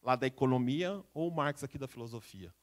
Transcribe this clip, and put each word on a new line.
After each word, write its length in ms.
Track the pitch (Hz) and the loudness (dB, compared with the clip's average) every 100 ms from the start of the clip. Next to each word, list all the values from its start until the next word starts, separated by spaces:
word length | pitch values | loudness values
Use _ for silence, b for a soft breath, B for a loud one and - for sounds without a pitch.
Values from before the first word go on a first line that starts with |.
lá 160 | 127 127 | 2 2
da 100 | 131 | 2
economia 720 | 131 131 127 123 143 180 196 - | 2 4 4 4 0 -2 -4 -10
ou 160 | 151 170 | -4 -4
o 40 | |
Marx 300 | 165 147 143 | 0 -2 -2
aqui 140 | 139 151 | -8 -8
da 100 | 135 | -10
filosofia? 680 | - 117 117 - 95 90 - | -10 -10 -10 -14 -18 -18 -18